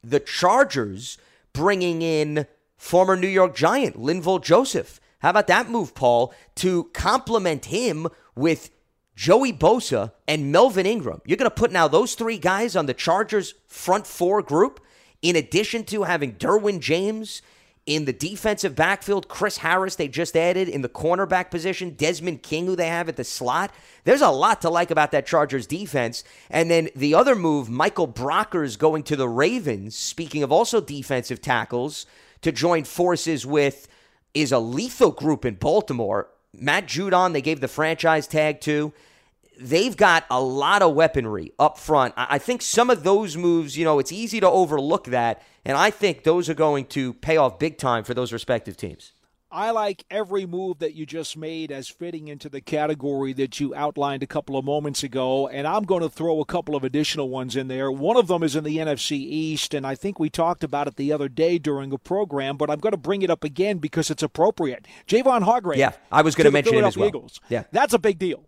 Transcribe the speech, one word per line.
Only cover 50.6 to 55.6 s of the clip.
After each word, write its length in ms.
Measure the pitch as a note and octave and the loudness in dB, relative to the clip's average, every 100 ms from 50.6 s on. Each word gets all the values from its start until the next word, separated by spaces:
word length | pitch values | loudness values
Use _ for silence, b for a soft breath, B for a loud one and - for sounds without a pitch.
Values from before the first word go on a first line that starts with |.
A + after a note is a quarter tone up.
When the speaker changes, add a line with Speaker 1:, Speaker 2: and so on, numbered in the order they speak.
| F#3+ D#3 | -6 -6
Speaker 2:
that 160 | D#3+ | -6
you 100 | D#3 | -8
just 320 | D3+ D#3+ D3+ D#3 | -12 -10 -10 -10
made 340 | D#3 D#3+ D#3 | -10 -8 -10
as 160 | C#3 B2+ | -10 -14
fitting 400 | - E3+ E3 D3+ | -12 -12 -12 -14
into 220 | D3 D3+ | -16 -14
the 100 | C#3 | -14
category 720 | - D3+ D3+ D3+ C#3+ C#3 C3+ | -6 -2 -2 -2 -4 -2 -4
that 260 | C3 C3+ - | -2 -4 -2
you 160 | C#3 | -6
outlined 480 | C#3+ D3 C#3+ C#3 C#3 | -2 -4 -2 -4 -4
a 40 | C#3 | -6
couple 300 | D3+ C#3+ C3+ | -6 -4 -6
of 80 | |
moments 380 | C3+ D3 D3 C3+ | -2 -2 -4 -6
ago, 440 | C#3 B2+ B2+ C3+ C#3 | -6 -2 0 0 -2
and 200 | C#3 | -4